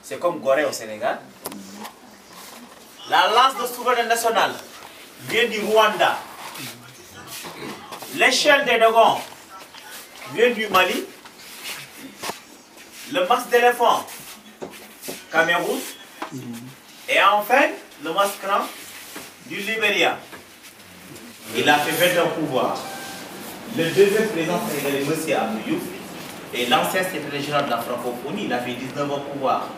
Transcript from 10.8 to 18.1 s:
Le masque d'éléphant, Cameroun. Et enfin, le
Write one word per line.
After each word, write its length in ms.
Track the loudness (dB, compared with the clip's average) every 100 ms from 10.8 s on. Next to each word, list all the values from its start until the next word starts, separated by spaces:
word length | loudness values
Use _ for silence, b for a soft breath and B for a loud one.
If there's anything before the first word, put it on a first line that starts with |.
| 4 0 -6 -14 -20 -20 -20 -14 -12 -12 -14 -16 -18 -12 -10 -10 -14 -20 -20 -20 -20 -18 -6
Le 120 | -2 2
masque 240 | 2 4
d'éléphant, 560 | 6 6 6 4 4 -2 -14 -16 -18 -20 -16 -16 -14 -20 -16 -14 -14 -2
Cameroun. 480 | 0 2 2 0 -4 -6 -14 -20 -14 -12 -10 -10 -12 -14 -18 -20 -18 0
Et 100 | 4
enfin, 460 | 6 4 4 4 4 0 -14 -10
le 80 | -4